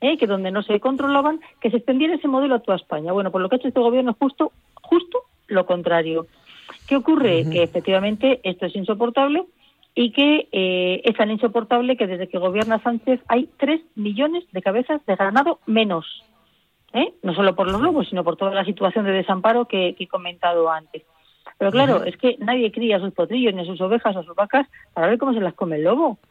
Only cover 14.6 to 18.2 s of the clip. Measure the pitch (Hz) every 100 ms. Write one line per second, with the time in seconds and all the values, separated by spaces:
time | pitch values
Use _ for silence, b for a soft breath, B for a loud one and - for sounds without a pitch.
14.6 | 196 214 254 302 - 190 196 240 311 -
15.6 | - 220 214 165 - - _ _ _ _
16.6 | _ _ _ 233 359 - 185 165 196 180
17.6 | 185 196 320 302 - 185